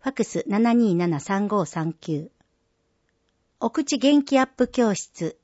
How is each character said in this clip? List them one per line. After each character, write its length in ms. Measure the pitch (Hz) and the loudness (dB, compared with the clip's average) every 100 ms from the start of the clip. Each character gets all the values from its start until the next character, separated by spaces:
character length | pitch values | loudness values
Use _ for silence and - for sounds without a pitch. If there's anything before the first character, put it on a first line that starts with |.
フ 80 | 269 | -8
ァ 40 | |
ッ 20 | |
ク 100 | 269 | -4
ス 200 | 226 175 - | -4 -4 -2
七 260 | 226 233 | 0 2
二 220 | 240 226 | 4 4
七 260 | 170 175 156 | 2 0 -2
三 280 | - 196 208 | -2 -2 0
五 180 | 208 165 | -2 -2
三 260 | - 160 | -4 -6
九。 380 | 160 - 151 160 _ _ _ _ _ _ _ _ _ _ _ _ _ | -8 -6 -6 -8 _ _ _ _ _ _ _ _ _ _ _ _ _
お 80 | 233 | -4
口 280 | - 294 277 | -2 -2 0
元 240 | 262 294 | 4 4
気 160 | 277 277 | 4 2
ア 60 | |
ッ 20 | 262 - | 0 0
プ 120 | 247 | -2
教 260 | - 233 | 2 0
室。 420 | 190 - - 165 - | 0 -6 -8 -8 -8